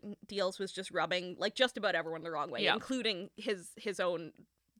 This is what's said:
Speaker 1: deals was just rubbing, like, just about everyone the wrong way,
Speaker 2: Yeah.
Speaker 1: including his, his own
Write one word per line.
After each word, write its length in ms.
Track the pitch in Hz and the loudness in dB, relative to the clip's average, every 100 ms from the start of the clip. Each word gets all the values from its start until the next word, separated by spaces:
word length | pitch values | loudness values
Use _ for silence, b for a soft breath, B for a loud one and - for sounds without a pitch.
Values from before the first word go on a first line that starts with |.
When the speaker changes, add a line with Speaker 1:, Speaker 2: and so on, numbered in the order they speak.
| 208 202 - | -4 -14 -6
Speaker 1:
deals 320 | 196 185 - | 0 0 0
was 140 | 190 | -6
just 180 | - 185 | -6 -2
rubbing, 460 | 175 160 180 180 180 | 0 2 0 -2 -2
like, 160 | 208 | -2
just 220 | - 254 240 | 4 2 4
about 180 | 202 | 2
everyone 280 | 170 165 160 | 2 0 -4
the 80 | 165 | -4
wrong 200 | 156 143 | -2 0
way, 120 | 120 | 4
Speaker 2:
Yeah. 100 | 202 | 4
Speaker 1:
including 560 | - - 262 226 185 196 - | 4 2 0 0 -2 -6 -6
his, 340 | 214 196 165 - | -4 -4 -6 -8
his 240 | 214 190 | -6 0
own 320 | 185 165 165 - - _ _ | 0 0 -6 -14 -20 _ _